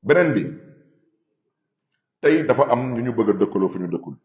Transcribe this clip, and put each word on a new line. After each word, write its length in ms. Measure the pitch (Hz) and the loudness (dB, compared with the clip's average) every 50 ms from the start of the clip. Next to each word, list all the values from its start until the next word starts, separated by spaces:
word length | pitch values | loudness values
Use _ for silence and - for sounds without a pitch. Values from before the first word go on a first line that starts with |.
| _ | _
Beneen 300 | 101 147 175 175 160 131 | 2 2 4 4 2 0
bi, 100 | 104 - - - - - - - _ _ _ _ _ _ _ _ _ _ _ _ _ _ _ _ _ _ _ _ _ _ _ _ _ _ _ _ _ | -2 -4 -6 -10 -14 -18 -20 -20 _ _ _ _ _ _ _ _ _ _ _ _ _ _ _ _ _ _ _ _ _ _ _ _ _ _ _ _ _
tey 220 | - 147 156 160 - | 0 2 2 2 2
dafa 180 | - 123 117 139 - | 0 2 2 4 2
am 240 | 120 120 127 131 127 | 2 0 0 -4 -4
ñu 80 | 113 | -4
ñu 120 | 120 127 117 | -4 -4 -2
bëgg 160 | 113 110 101 | 0 2 2
a 40 | 101 | 2
dëkkaloo 340 | 95 104 95 - 95 95 92 | 2 0 0 0 -2 -2 -2
fu 120 | - 92 | -2 -4
ñu 80 | 90 87 | -6 -6
dëkkul. 280 | 82 82 - - 69 - _ | -6 -6 -8 -10 -16 -18 _